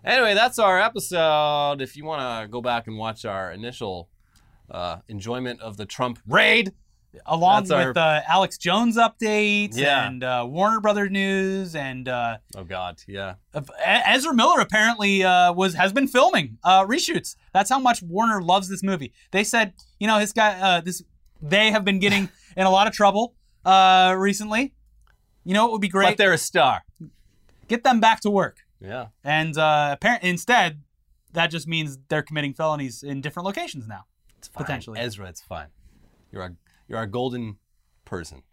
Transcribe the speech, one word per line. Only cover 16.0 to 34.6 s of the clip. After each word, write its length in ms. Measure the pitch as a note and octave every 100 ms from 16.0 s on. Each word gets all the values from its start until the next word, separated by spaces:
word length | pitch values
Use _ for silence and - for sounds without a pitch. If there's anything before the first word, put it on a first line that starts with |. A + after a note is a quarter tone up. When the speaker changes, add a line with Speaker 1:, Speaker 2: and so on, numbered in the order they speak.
| C#4
Speaker 2:
filming, 500 | A#3+ E4 E4+ C3 A2
uh, 220 | E3+ F#3+ F#3+
reshoots. 500 | C#4+ - D4 - - _
That's 160 | F#3 G3+
how 80 | C4+
much 240 | B3+ A#3
Warner 380 | E3+ F3+ A3+ G#3
loves 280 | E3+ F#3+ F#3
this 120 | F#3+
movie. 300 | F#3+ F3+ C3+ _ _
They 140 | F#3+
said, 300 | G#3+ A#3 G#3+ - _ _
you 60 | G#3
know, 120 | G#3+
his 140 | G#3
guy, 260 | - G#3+ F#3
uh, 220 | F#3+ F3
this, 220 | E3 F3 - _ _ _
they 280 | D3 F#3+ A3
have 140 | G#3+
been 140 | G3 G3
getting 320 | G3+ G3+ F#3+ _
Speaker 1:
<laughs> 140 | _ -
Speaker 2:
in 80 | F#3+
a 40 |
lot 160 | F#3+ G#3+
of 80 |
trouble, 400 | - G3+ G3 A#3 _ _ _ F3+
uh, 480 | F#3+ F#3+ F#3 F#3 F#3+
recently. 560 | G3 G3 G#3+ A3 C#4 _ _ _ _ _ _ _
You 80 | F3
know 120 | G3+
what 80 | A#3
would 80 | A3
be 60 | G3
great? 200 | F#3+ G3
Speaker 1:
But 80 | G#3
they're 160 | G3
a 60 | E3
star. 440 | - F3+ C#3 G2+ _ _ D#3 _ _ _ _ _ _
Speaker 2:
Get 160 | A#3
them 160 | C4 A#3
back 200 | A3+ A3
to 100 | G#3
work. 300 | G3+ D3 _ _ _
Speaker 1:
Yeah. 280 | F#2+ B2 A2 _
Speaker 2:
And, 340 | C#3 D3+ D#3+ D3+
uh, 380 | D#3 D3+ D3 C#3
appar-, 200 | G#3 A#3+
instead, 600 | F3+ F3 - A#3+ F3 D3 _ _ _ _ _
that 160 | E3+ E3
just 200 | E3 D3
means 300 | E3 D3+ C3+ _
they're 140 | D#3
committing 320 | D3 D#3 C#3+
felonies 480 | C3+ D#3 D3+ C3 A#2
in 180 | C#3+ C#3
different 240 | C#3+ F3
locations 420 | F#3 G3+ F4 C#3+ A2
now. 200 | G2 - _ _ _
Speaker 1:
It's 100 | -
fine. 160 | -